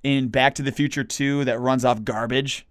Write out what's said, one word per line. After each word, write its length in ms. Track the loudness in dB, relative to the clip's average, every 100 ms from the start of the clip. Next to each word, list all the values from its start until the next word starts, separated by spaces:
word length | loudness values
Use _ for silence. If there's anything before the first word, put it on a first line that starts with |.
in 260 | 0 0 0
Back 260 | 4 2 2
to 80 |
the 80 | -6
Future 320 | -2 -2 -2
Two 400 | -6 -2 0 0
that 160 | 0 0
runs 240 | 0 2
off 200 | 2 0
garbage. 600 | -2 -4 -2 -2 -2 -8 -12